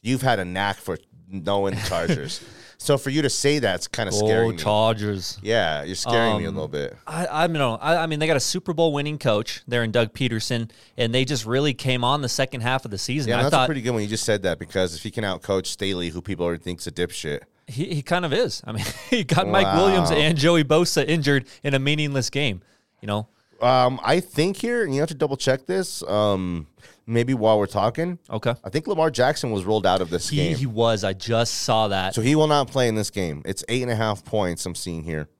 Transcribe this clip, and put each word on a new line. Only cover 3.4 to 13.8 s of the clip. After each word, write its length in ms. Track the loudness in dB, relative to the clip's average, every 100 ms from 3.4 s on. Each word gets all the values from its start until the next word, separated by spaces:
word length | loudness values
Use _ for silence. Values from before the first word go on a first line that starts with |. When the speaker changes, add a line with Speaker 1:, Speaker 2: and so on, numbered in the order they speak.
| 2 2
Speaker 1:
that's 260 | 0 -2 -4
kinda 220 | -4 -2
Speaker 2:
Go 80 | 2
Speaker 1:
scaring 320 | 4 4 2
me. 60 | 0
Speaker 2:
Chargers. 800 | 0 4 2 2 -4 -4 -6 -8
Speaker 1:
Yeah, 440 | 0 2 2 -2
you're 100 | -4
scaring 440 | -6 0 2 2 0
me 60 |
a 40 | -2
Speaker 2:
Um, 60 |
Speaker 1:
little 140 | -4 -6
bit. 260 | -4 -6 -10 -10
Speaker 2:
I, 200 | -6 -4
I 200 | 0 0
don't 80 |
know. 220 | 2 0 0
I, 260 | 0 0
I 40 | 0
mean, 120 | 0
they 80 | 2
got 100 | 2
a 40 |
Super 340 | 0 -4 -4
Bowl 180 | 2 2
winning 240 | 2 -4 -2
coach 460 | 2 2 0 -10 -2
there 180 | 0
in 60 | 2
Doug 200 | 2 0
Peterson, 580 | 0 -2 0 -2 -4 -4 -12 -16 -2
and 160 | 0
they 100 | 2
just 220 | 0 -2 0
really 260 | 0 0
came 320 | 0 -2 0
on 160 | 2 0
the 80 | -2
second 320 | -2 -2 -2
half 240 | -2 -2
of 60 | -4
the 80 | -8
season. 320 | -4 -2 0
Speaker 1:
Yeah, 80 | 0
Speaker 2:
I 40 |
Speaker 1:
that's 80 | 2
Speaker 2:
thought 80 | 4
Speaker 1:
a 20 | 2
pretty 140 | 0